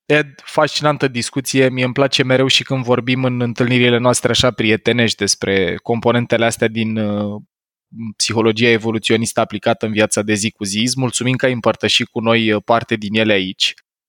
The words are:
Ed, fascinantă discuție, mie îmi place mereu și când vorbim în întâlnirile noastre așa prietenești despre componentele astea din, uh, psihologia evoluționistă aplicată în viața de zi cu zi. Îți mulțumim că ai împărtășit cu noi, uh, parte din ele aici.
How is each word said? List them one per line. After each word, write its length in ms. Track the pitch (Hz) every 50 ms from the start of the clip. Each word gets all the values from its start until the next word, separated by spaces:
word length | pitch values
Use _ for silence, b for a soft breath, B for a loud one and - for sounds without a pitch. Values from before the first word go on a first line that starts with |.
| _
Ed, 340 | - 147 151 147 139 131 - -
fascinantă 640 | - - 156 151 139 - - 143 151 143 - 143 135
discuție, 600 | 120 120 110 - - 139 127 - - 135 131 127
mie 160 | 127 127 127
îmi 80 | 123
place 300 | 117 139 139 135 - -
mereu 240 | 127 127 131 127 135
și 160 | 131 - -
când 220 | 127 - 135 131 120
vorbim 400 | 120 123 123 113 127 127 131 131
în 160 | 127 123 123
întâlnirile 580 | 120 120 110 - 127 120 127 123 123 123 120 117
noastre 320 | 123 123 120 - - 117
așa 200 | 113 - - 123
prietenești 680 | 107 - 113 107 110 107 - 113 117 120 117 104 - -
despre 580 | 101 98 - - - 98 98 95 92 85 87
componentele 680 | 90 - - 120 113 - 117 117 120 120 - 117 110 117
astea 240 | 117 - - 117 113
din, 280 | 110 113 113 110 110
uh, 440 | 110 107 104 104 104 104 101 104 107 - _ _ _ _ _ _ _ _ _ - 110 113 110 -
psihologia 520 | - - - 110 117 110 113 107 110 120 117
evoluționistă 720 | 113 107 107 117 110 110 - - 113 110 117 - - 120
aplicată 460 | 113 - 107 98 - 120 113 - 123
în 60 | 107
viața 300 | 107 104 107 104 - -
de 120 | 104 107 107
zi 160 | 98 104 107
cu 140 | - - 107
zi. 160 | 98 98 107
Îți 200 | 117 123 127 131
mulțumim 340 | 131 117 - - 120 127 127
că 120 | 120 -
ai 60 | 131
împărtășit 540 | 127 117 - 113 107 - - 104 - - 120
cu 140 | - - 120
noi, 320 | 110 113 117 117 113 107
uh, 100 | 107 104 -
parte 320 | - 117 113 110 - 117
din 180 | 107 107 101 107
ele 180 | 110 110 110
aici. 420 | 104 98 92 92 - - - - - _ _ _ _ _ _